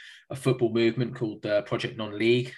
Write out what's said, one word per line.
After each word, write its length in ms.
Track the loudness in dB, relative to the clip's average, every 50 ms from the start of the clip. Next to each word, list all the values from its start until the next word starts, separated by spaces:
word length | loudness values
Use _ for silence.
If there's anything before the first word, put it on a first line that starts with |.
| -20 -20 -20 -20 -16 -12
a 60 | -10
football 380 | -2 2 2 2 4 2 2 2
movement 420 | 4 2 2 2 0 -4 -4 -4
called, 300 | -6 -6 -6 -6 -6 -4
uh, 160 | 0 0 0
Project 360 | 0 0 -4 -4 -4 -6 -6 -8
Non-League. 560 | -10 -8 -4 0 4 4 4 4 2 -2 -6